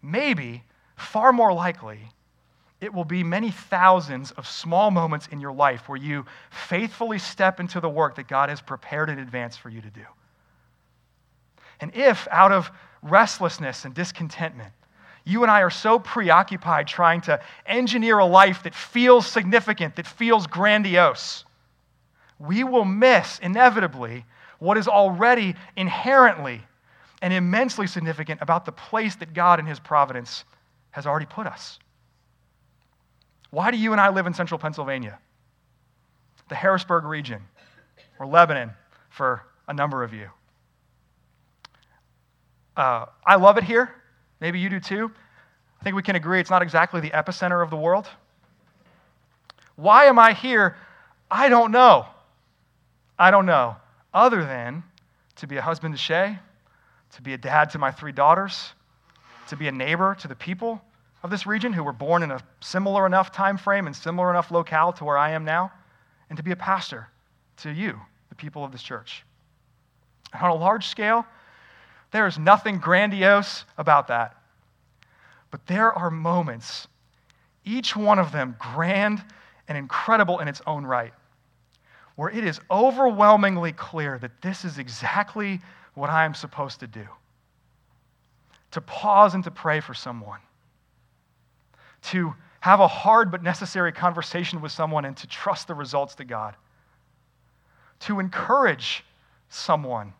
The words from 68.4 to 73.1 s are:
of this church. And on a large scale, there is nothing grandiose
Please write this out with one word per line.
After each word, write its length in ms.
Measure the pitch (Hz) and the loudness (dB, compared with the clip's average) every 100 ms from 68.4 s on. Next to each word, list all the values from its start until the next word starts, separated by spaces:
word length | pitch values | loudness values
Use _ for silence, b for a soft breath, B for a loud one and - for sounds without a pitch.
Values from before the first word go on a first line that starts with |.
| 151 147 | -18 -14
of 60 | 139 | -14
this 120 | 127 | -14
church. 420 | - 120 113 - _ _ _ _ _ _ _ _ _ _ - | -14 -16 -16 -20 _ _ _ _ _ _ _ _ _ _ -20
And 100 | - | -4
on 80 | 180 | -2
a 40 | |
large 320 | 165 175 220 190 | 0 0 -2 -4
scale, 400 | - 214 233 233 b b b b b b b b | -6 -2 -2 -4 b b b b b b b b
there 160 | 214 208 | -2 -2
is 120 | 156 | 0
nothing 400 | 156 208 214 190 | 4 4 4 -6
grandiose 840 | 151 180 208 | 0 2 2